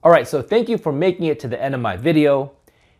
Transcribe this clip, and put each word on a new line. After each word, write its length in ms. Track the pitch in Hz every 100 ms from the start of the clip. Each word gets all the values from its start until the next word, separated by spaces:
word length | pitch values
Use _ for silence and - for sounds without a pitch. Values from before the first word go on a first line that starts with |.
All 80 | 165
right, 160 | 165 120
so 140 | 147
thank 260 | 123 220 226
you 80 | 233
for 160 | 160
making 320 | 143 185 180
it 160 | 165 147
to 80 | 127
the 140 | 120
end 120 | 135
of 60 | 135
my 160 | 117 90
video. 560 | 131 156 147 139 139 _ _ _ _ _